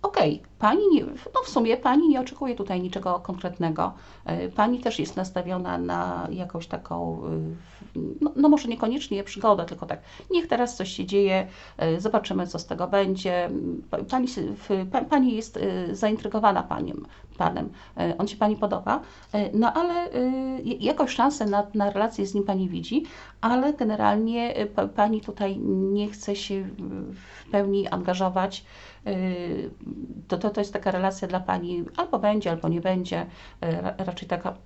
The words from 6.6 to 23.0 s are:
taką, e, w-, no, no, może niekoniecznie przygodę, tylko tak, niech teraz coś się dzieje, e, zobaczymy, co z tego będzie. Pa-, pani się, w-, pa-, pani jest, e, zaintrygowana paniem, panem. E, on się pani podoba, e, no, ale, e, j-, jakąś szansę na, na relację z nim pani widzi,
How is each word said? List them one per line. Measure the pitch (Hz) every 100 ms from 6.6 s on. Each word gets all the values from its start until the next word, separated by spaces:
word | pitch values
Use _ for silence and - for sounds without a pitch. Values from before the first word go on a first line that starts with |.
| 165
taką, | 170 - 170 170
e, | 165 160
w-, | 160 160 170 - - - - - -
no, | 294 254
no, | 294
może | 294 233
niekoniecznie | 233 226 269 - 196
przygodę, | 202 202 214 175 170
tylko | 175 165
tak, | - - - -
niech | 349 330
teraz | 240 240 -
coś | 196
się | - 185
dzieje, | 202 196 190 190 - - -
e, | 165 165
zobaczymy, | 214 214 - 185 175
co | 170
z | -
tego | 170 180
będzie. | 196 196 190 190 175 175 - 170 170 -
Pa-, | -
pani | 202 262 247
się, | -
w-, | - 202 - 190 185
pa-, | 247 -
pani | 285 254 220
jest, | 220 -
e, | 196 185 175 196
zaintrygowana | 214 220 208 220 214 185
paniem, | - - - - - - - -
panem. | 170 - - - - -
E, | 170 165
on | 208
się | -
pani | 214 214
podoba, | 208 190 196 277 - - -
e, | 208 202 208
no, | 233
ale, | 311 349
e, | 349 349 - 254 262 262 262
j-, | - -
jakąś | - 311 285 -
szansę | 262 294 214
na, | 202 202
na | 214 202
relację | 196 220 220 196
z |
nim | 202
pani | 202 190 185
widzi, | 170 170 254